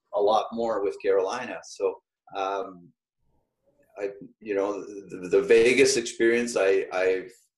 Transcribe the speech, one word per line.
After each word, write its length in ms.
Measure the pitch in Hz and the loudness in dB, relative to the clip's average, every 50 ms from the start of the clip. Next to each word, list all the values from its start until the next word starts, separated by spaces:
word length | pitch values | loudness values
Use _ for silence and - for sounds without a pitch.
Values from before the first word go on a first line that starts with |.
| _ _ - | _ _ -2
a 80 | 104 | 0
lot 240 | 101 101 110 104 95 - | 2 2 2 2 0 -2
more 300 | 113 117 117 113 110 101 | -4 -4 -4 -2 -2 -2
with 140 | 101 95 - - | -2 -4 -4 -2
Carolina. 540 | - 98 98 98 92 95 117 127 123 - 90 78 - | 0 0 2 2 2 0 -4 -6 -8 -10 -12 -12 -14
So, 200 | - - - 101 95 - - _ _ _ _ _ _ 98 | -16 -8 -4 -4 -4 -4 -6 _ _ _ _ _ _ -8
um, 540 | 98 95 98 98 98 95 92 92 90 87 - _ _ _ _ _ _ _ _ _ _ _ _ _ _ _ _ _ _ _ _ _ 101 | -6 -4 -4 -4 -6 -8 -10 -14 -20 -20 -20 _ _ _ _ _ _ _ _ _ _ _ _ _ _ _ _ _ _ _ _ _ -8
I, 120 | 101 98 98 - - - _ _ | -8 -8 -8 -10 -18 -20 _ _
you 140 | 110 110 98 | -8 -4 -2
know, 140 | 98 98 104 101 95 85 - 101 98 95 90 | -2 0 -2 -2 -6 -10 -12 -14 -16 -16 -14
the, 180 | 92 92 90 87 98 | -14 -12 -4 0 2
the 80 | 98 | 2
Vegas 540 | 98 - 117 113 117 123 131 135 135 131 135 | 4 6 6 6 6 6 6 6 4 4 4
experience, 600 | 120 117 - - - 117 117 117 120 120 117 117 | 0 -2 -4 -2 0 2 2 2 2 0 -2 -2
I, 300 | 107 95 98 98 95 - - | 0 2 2 2 2 0 -2
I've 400 | 92 92 95 92 92 92 80 76 - _ _ _ _ | -2 0 0 0 0 0 -4 -10 -16 _ _ _ _